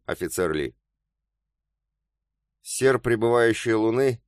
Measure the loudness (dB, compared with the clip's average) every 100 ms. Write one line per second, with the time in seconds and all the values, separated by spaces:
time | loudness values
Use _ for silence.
0 | -8 -8 -6 -2 -2 -2 -6 -10 _ _
1 | _ _ _ _ _ _ _ _ _ _
2 | _ _ _ _ _ _ -12 0 2 2
3 | 0 0 2 4 4 2 0 0 0 0
4 | 0 -2